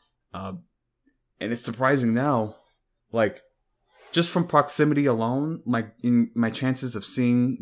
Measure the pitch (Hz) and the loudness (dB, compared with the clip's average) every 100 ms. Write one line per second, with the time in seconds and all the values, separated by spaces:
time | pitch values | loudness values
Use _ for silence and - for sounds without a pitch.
0 | _ _ _ 92 95 92 _ _ _ _ | _ _ _ -12 -12 -12 _ _ _ _
1 | _ _ _ _ 104 117 - 113 131 139 | _ _ _ _ -6 -6 -6 -2 0 2
2 | 120 113 143 123 107 - _ _ _ _ | 2 0 0 0 -2 -8 _ _ _ _
3 | _ 113 107 - _ _ _ _ _ _ | _ 0 0 -2 _ _ _ _ _ _
4 | - 165 170 180 170 151 143 - 151 143 | -4 -2 0 -2 2 2 2 0 2 4
5 | 139 113 113 131 156 165 - 120 110 _ | 2 2 0 0 -2 -6 -2 -2 -2 _
6 | 120 120 117 117 117 - 131 127 127 110 | 2 2 2 0 -2 0 -2 -2 -6 -6
7 | - - 123 123 123 127 | -6 0 2 2 2 -2